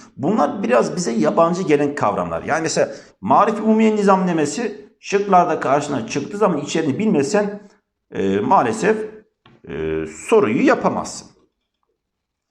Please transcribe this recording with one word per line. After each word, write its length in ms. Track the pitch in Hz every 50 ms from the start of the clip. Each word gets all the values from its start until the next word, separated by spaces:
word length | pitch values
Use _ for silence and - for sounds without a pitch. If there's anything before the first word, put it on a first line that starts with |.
| - - _
bunlar 460 | - 123 160 214 254 294 - - 202 214
biraz 340 | 226 247 233 196 151 147
bize 160 | 180 175 - 233
yabancı 500 | 220 151 151 - 165 165 170 175 180 190
gelen 320 | 151 147 143 147 143 143
kavramlar. 480 | - 127 107 95 92 90 85 82 82 -
Yani 200 | 95 139 160 160
mesela 280 | 151 - 170 143 - - - - - _ _
Marif-i 420 | 92 104 135 165 202 220 220 220 220
Umumiye 340 | 220 220 220 226 220 214
Nizamnamesi 880 | 208 196 196 190 185 185 180 170 160 147 143 - - 240 208 - - - - _ _
şıklarda 600 | - - 196 202 202 196 190 180 175 165 156 -
karşına 460 | - 127 131 147 143 - 143 120 110
çıktığı 320 | 113 - 147 139 - - 202
zaman 220 | 214 202 165 143
içeriğini 380 | 143 - - 170 151 139 127 165
bilmezsen, 640 | 214 220 185 147 139 - - 202 208 196 - - - - _ _ _ _ _ _ _ _
e, 300 | - - 98 98 98 101
maalesef, 560 | 107 135 196 180 143 117 107 110 139 202 220 - - - - - - _ _ _ _ _ _ _ - -
e, 360 | - 78 78 80 78 78 78 76 76 - - -
soruyu 380 | 233 214 139 107 - - 254
yapamazsın. 600 | 294 240 - - 185 110 90 - - - - - - _ _ _ _ _ _ _ _ _ _ _ _ _ _ _ _ _ _ _ _ _ _ _ _